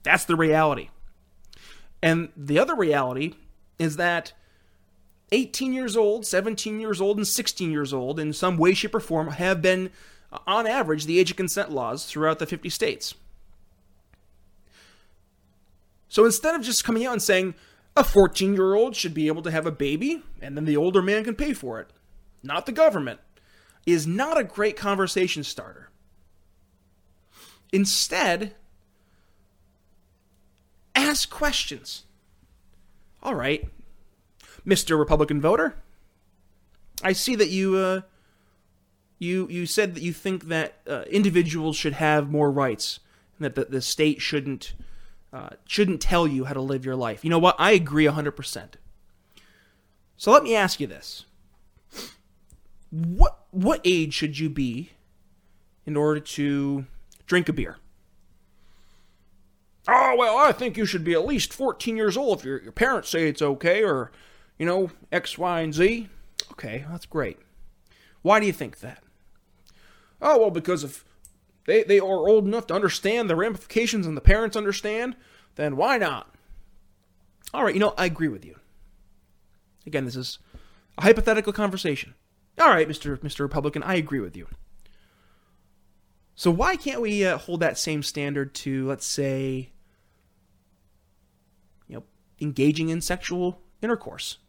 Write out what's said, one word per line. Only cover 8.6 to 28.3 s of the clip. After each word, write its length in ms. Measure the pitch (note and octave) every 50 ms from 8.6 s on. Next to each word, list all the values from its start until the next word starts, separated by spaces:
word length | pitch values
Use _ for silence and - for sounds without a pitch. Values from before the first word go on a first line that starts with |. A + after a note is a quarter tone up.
| D#3+ F3+ F#3+
shape, 220 | F#3+ - G#3 -
or 60 | A3+
form 280 | - - E3 D#3+ D#3 E3 D3
have 280 | C3+ F3+ F#3 F#3+ E3
been, 300 | D#3 F#3 F#3 F#3 F#3 F3+ - - - - - - - _ -
uh, 60 | - -
on 200 | - F#3+ A3 A#3
average, 380 | A3 A#3 C#4 B3 D#3 D#3 D3+ D3
the 140 | D3+ E3 F3
age 120 | F#3 E3+
of 60 | F#3
consent 340 | - F#3+ F3+ - G3+ G3 -
laws 360 | D#3 C3+ B2 A2+ A#2+ D3 -
throughout 320 | - - D3+ D3+ D#3 D#3+ D#3
the 80 | E3
fifty 240 | D#3 F3 D#3+ - F3
states. 440 | - - A3 A3 B2+ - - - - - - - - - - - - _ - _ _ _ _ _ _ _ _ _ _ _ _ _ _ _ _ _ _ _ _ _ _ _ - _ _ _ _ _ _ _ _ _ _ _ _ _ _ _ _ _ _ _ _ _ _ _ _ _
So 160 | - - G#3+
instead 300 | A#3 - - - D#4 E4
of 80 | E4 A3+
just 200 | B3 A#3 - -
coming 220 | - A#3 A3+ A#3+
out 80 | C4 A#3+
and 100 | G#3 -
saying, 320 | - G3 F#3 F#3 F#3 E3+ - - - _ _ _ _ _
"A 100 | D4 C#4
fourteen-year-old 920 | - - G3+ G3 F3+ - - F#3+ F#3+ G3+ F#3+ F#3+ F#3+ G3 G#3 A3+ C4 A3
should 160 | - - F3 D#3
be 140 | C#3+ D3+
able 160 | D3+ D#3 E3 E3
to 80 | E3+
have 160 | D#3+ D#3+ D#3
a 40 | C#3
baby, 520 | B2+ - C#3+ C#3 C#3+ D#3 A3 C#4 E4 D#4 - - - -
and 160 | - C3+ C#3
then 80 | D3 D3+
the 140 | D#3 D3 D3
older 240 | D#3 F3+ F#3 G3 F3+
man 220 | F#3+ G#3 A3 G#3+
can 100 | A#3+ A3+
pay 180 | - D4 D4+ B3+
for 260 | - - B2+ A2+ A2
it, 120 | - _ _ _ _ _ - - - - _ _ -
not 220 | C3+ D3 F3 F#3
the 80 | - A3+
government," 480 | D4+ D#4+ D#4+ G#3+ F3+ C#3+ B2 A2 - _ _ _ _ _ _ _ _ _ _ _ _ _
is 220 | - F3 E3 D3
not 320 | D#3+ E3+ G#3 C4 D#4 E4 D#4
a 60 | A#3+
great 320 | F3 - - G#3 G#3+ G#3
conversation 680 | G#3 G3+ G3+ G3+ F#3+ F#3+ F3 - F#3+ F#3 F3 - D3+ C#3+
starter. 460 | - - - F#2+ F#2 - - - - _ _ _ _ _ _ _ _ _ _ _ _ _ _ _ _ _ _ _ _ _ _ _ _ _ _ _ _ _ - - - - _ _ _
Instead, 840 | - F#3+ G3+ G3 - - - - - F#4 D#4 G3+